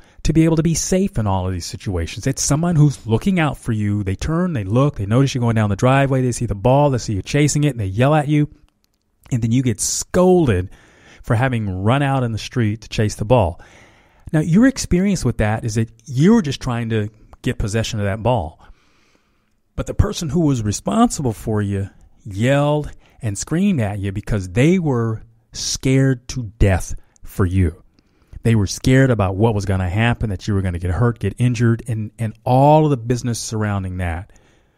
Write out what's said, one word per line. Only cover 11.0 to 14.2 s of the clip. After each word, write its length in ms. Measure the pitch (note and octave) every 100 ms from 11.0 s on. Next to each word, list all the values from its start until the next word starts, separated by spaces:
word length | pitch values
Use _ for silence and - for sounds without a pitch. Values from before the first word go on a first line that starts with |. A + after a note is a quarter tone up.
| - -
for 120 | -
having 480 | A2+ C3 A#2 G2+ F#2
run 180 | G#2 C#3
out 220 | C#3 C3+
in 100 | A#2+
the 40 | G#2
street 440 | - B2 G#2+ A2
to 80 | -
chase 260 | - G#2+
the 100 | -
ball. 360 | G#2+ B2 E2+ - - - - _ _ _